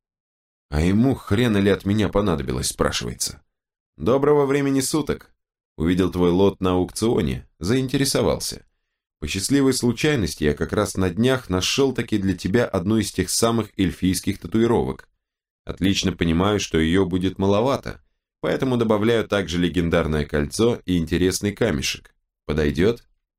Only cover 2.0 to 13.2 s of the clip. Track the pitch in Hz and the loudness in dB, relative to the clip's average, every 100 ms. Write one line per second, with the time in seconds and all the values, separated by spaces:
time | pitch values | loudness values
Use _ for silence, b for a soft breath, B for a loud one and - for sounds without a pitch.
2 | 95 98 104 78 64 64 - - 76 - | 2 0 0 -2 -2 -4 -4 -2 -2 -2
3 | 60 62 - - _ _ _ _ _ _ | -8 -6 -8 -8 _ _ _ _ _ _
4 | - 139 143 147 139 139 139 135 131 156 | 0 2 4 4 4 0 0 0 0 -2
5 | 147 73 - _ _ _ _ - 80 92 | -2 -6 -8 _ _ _ _ -4 0 2
6 | 92 87 87 87 98 - 92 90 90 - | 0 2 2 4 2 2 0 0 0 -2
7 | 110 123 76 64 - _ 85 131 131 139 | 0 0 0 -4 -10 _ -2 -2 0 -2
8 | 139 139 98 65 - - _ _ _ _ | 0 0 0 0 -4 -10 _ _ _ _
9 | _ _ 76 95 - 139 135 127 120 110 | _ _ -6 -6 0 2 2 2 0 0
10 | 151 147 85 - 73 73 82 95 101 - | 0 0 -2 -2 -2 0 -2 -2 -2 0
11 | 92 82 123 131 - 92 92 - 139 123 | -2 0 0 0 -2 -2 -2 2 0 0
12 | 117 107 95 92 92 113 113 98 87 113 | -4 -2 -2 -2 0 0 0 -2 0 0
13 | 101 - | 0 -2